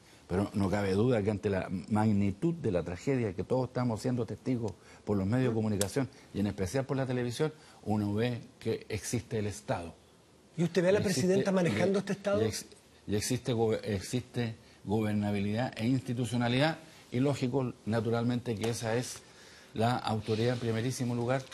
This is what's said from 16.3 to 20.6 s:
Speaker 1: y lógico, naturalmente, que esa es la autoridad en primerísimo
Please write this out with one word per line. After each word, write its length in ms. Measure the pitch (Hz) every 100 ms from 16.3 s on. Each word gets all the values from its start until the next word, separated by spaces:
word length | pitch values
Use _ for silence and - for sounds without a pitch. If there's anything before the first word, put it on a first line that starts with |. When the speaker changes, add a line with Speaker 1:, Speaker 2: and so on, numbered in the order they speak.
| 120 120 123 156 160 - - -
Speaker 1:
y 80 | 120
lógico, 520 | 143 135 131 135 127 -
naturalmente, 720 | - 113 113 117 117 120 123 104
que 140 | 110
esa 260 | 117 117 117
es 220 | 123 - - - - - -
la 220 | - 113 123
autoridad 580 | - 110 110 110 120
en 40 |
primerísimo 560 | 120